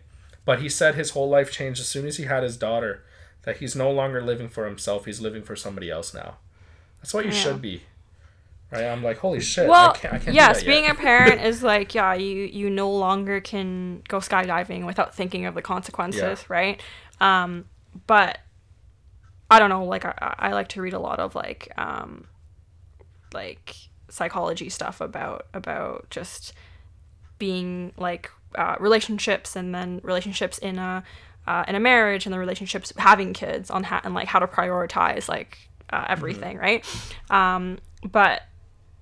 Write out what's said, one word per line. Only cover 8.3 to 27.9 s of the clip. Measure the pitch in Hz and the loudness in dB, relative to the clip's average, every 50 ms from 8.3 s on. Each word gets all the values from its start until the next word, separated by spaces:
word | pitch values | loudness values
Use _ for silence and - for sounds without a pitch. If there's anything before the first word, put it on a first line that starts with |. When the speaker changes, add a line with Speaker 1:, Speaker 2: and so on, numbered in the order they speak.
| _ _ _ _ - - - - | _ _ _ _ -20 -20 -16 -10
Speaker 1:
Right? | 120 113 117 | -6 -4 -4
I'm | 120 117 120 | -4 -4 -4
like, | 120 117 110 - | -2 -4 -2 -2
"Holy | - - 160 117 | -2 -2 -2 -2
shit, | 117 - - 185 170 | -2 -2 0 4 6
Speaker 2:
Well, | - 339 349 359 269 | 10 10 10 10 10
Speaker 1:
I | - | 6
can't, | - - - - | 2 -2 -6 -6
I | - | -4
can't | - | -2
do | - 262 | 4 8
Speaker 2:
yes, | 311 294 226 214 - | 10 10 10 8 6
Speaker 1:
that | - | 4
Speaker 2:
being | - 285 302 302 | 4 4 6 4
Speaker 1:
yet." | 302 294 | 2 2
Speaker 2:
a | 294 | 2
parent | 294 262 240 247 254 254 247 - | 4 6 8 8 10 8 8 6
is | - 226 233 233 | 4 0 0 2
like, | 247 226 208 202 202 - - | 2 4 4 2 2 0 0
yeah, | 226 196 190 | 2 2 2
you, | 185 185 196 196 190 196 202 | 2 0 -2 -4 -4 -4 -6
you | - - 202 202 202 | -6 -6 -4 -4 -2
no | 196 196 196 196 | -2 0 0 0
longer | 202 202 190 185 196 196 196 196 196 196 | 0 2 2 2 0 0 0 -2 -4 -4
can | 190 - 214 196 190 185 185 185 180 180 180 - - - | -4 -6 -6 -6 -6 -6 -6 -6 -8 -8 -10 -12 -8 -6
go | 202 196 | -6 -6
skydiving | 185 - 202 185 185 180 170 175 180 190 180 180 180 | -2 0 0 0 0 0 -2 -4 -4 -4 -8 -8 -8
without | 175 185 220 - - - | -4 -2 -2 -2 -2 -4
thinking | - 185 185 190 180 180 | -6 -6 -6 -6 -6 -6
of | 180 170 | -6 -6
the | 175 | -6
consequences, | - - 185 185 185 - - - 175 180 202 202 185 190 196 - | -6 -6 -6 -6 -8 -8 -8 -6 -6 -4 -4 -4 -4 -4 -4 -6
Speaker 1:
Yeah. | - - | -8 -4
Speaker 2:
right? | 180 175 185 196 196 - - - - - - - - - | -2 0 0 0 -2 -6 -10 -18 -20 -20 -20 -12 -2 2
Um, | 190 196 190 185 180 180 175 175 - - - _ _ _ - 180 - | 4 4 4 4 2 -2 -6 -10 -12 -16 -20 _ _ _ -20 -6 2
but | - 220 208 185 - - - - - - _ _ _ - _ - - - _ _ _ - - - - - - - - | 4 6 6 6 4 0 -6 -12 -20 -20 _ _ _ -20 _ -20 -20 -20 _ _ _ -20 -20 -20 -20 -20 -2 6 8
I | 220 220 | 8 10
don't | 214 202 | 8 8
know, | 190 190 185 | 4 0 -2
like, | 180 190 190 185 | -4 -4 -4 -6
I, | 185 - - | -6 -6 -6
I, | - - - - - 196 | -6 -6 -4 -2 -2 0
I | |
like | 202 202 190 - | 0 -2 -2 -4
to | - 196 | -6 -8
read | 185 185 | -6 -6
a | 185 185 | -6 -6
lot | - - - - | -4 -4 -4 -4
of, | - - - | -4 -4 -6
like, | - - - - - - - - - | -6 -8 -8 -10 -12 -16 -12 -8 -6
um, | - 76 67 - - - - - - - - _ - - - - - _ _ - - - - - - - - _ - - | -4 -4 -4 -6 -8 -12 -14 -18 -20 -20 -20 _ -20 -20 -20 -20 -20 _ _ -20 -20 -20 -20 -20 -20 -20 -20 _ -20 -16
like, | - - 98 87 - - - - - - - - - - - - | -14 -12 -12 -12 -14 -16 -18 -20 -20 -20 -20 -20 -20 -20 -20 -12
psychology | - - 165 170 - 185 170 170 165 170 170 180 | -8 -6 -6 -4 -4 -4 -4 -4 -4 -6 -8 -10
stuff | - - - - 175 - | -8 -8 -8 -8 -8 -8
about, | 160 - - - - - - - - - - | -10 -10 -8 -8 -8 -8 -10 -10 -12 -12 -14
about | 190 - - - - - - - - - - | -10 -8 -8 -6 -6 -6 -8 -10 -12 -14 -14
just | - - 180 - - - - - - - - - - - - - - - - - - - - - - - | -14 -12 -12 -14 -14 -16 -16 -18 -20 -20 -20 -20 -20 -20 -20 -20 -20 -20 -20 -20 -20 -20 -20 -20 -12 -8
being, | 208 190 180 180 180 180 180 180 180 175 | -6 -4 -4 -4 -6 -6 -8 -8 -10 -10